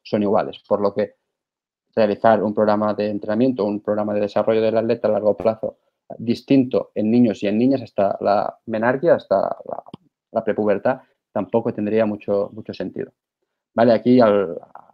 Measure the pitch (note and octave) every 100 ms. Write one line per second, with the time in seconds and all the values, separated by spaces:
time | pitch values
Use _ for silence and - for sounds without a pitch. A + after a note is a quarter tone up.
0 | - G#2+ G2+ G2+ C#2 - - G2+ G2+ G#2
1 | G2+ _ _ _ _ _ _ _ _ A#2
2 | G#2+ G2+ A2+ G#2+ G2 G#2 G#2+ G#2 G#2+ G#2
3 | G#2 G2+ G#2 G#2+ C3 B2 G2+ G#2 - G#2
4 | G#2+ G#2 G2+ - A2+ A2 A2 A2 A2+ A#2
5 | G#2+ G#2 G#2 G2+ A2 A2 - - _ _
6 | - - A2 A2+ - C#3 B2+ G2+ - G#2+
7 | G#2+ A#2+ A#2+ F#2+ G2+ G#2+ B2+ C3 A2 -
8 | G2 - G#2 G2+ - - - A2 A#2 C#3
9 | E3 A#2 - G2 - - - - - -
10 | _ _ _ A2 G#2 G2+ G#2 G3 B2 C3
11 | _ _ _ G#2+ G2 A#2 A#2 G#2+ G#2 A2
12 | G#2+ G#2 - G2+ - G#2+ G#2 G2+ F#2 -
13 | - _ _ _ _ _ _ A2 A#2+ G#2+
14 | A#2+ B2 A2 G2+ F2 - - - _